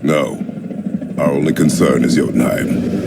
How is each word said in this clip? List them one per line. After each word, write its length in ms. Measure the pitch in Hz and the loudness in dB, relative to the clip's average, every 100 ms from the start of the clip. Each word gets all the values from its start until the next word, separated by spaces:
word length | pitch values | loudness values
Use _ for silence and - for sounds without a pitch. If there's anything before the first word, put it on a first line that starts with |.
No. 360 | 71 76 69 - - - - - - - - - | 2 0 0 -4 -8 -8 -10 -8 -6 -6 -6 -2
Our 140 | 73 | 0
only 220 | 69 76 | 2 0
concern 500 | - 78 - 78 64 | 2 2 4 2 4
is 120 | - | 2
your 160 | 78 69 | 2 2
name. 720 | - - - - - - - | 2 0 0 0 -2 -2 -4